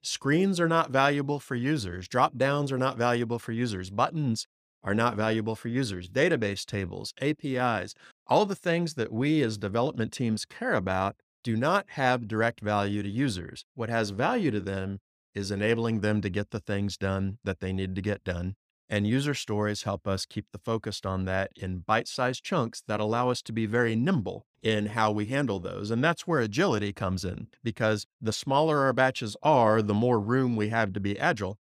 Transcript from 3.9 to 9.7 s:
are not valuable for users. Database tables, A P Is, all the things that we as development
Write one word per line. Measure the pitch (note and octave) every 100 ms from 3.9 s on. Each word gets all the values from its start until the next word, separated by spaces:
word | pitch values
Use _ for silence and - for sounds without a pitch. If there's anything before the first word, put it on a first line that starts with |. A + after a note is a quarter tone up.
| G2+ B2+ E3 C#3+ A2+ - _ _ _
are | F#2 G2+
not | A#2 G#2
valuable | A2 A2 A2 A2
for | A#2+
users. | A#2+ C3 F#2 F2+
Database | A2+ E3+ D3+ G#2 G2 -
tables, | G#2 F#2 F#2+ G2+ -
A | C#3
P | D3+ D3+ B2+
Is, | B2 A2 F#2+ - - _ _
all | C3+ G3+
the | F#3+
things | F3+ E3+ E3+
that | D3+ G#2+
we | A2 C#3+ D#3
as | B2+ G#2+
development | G2+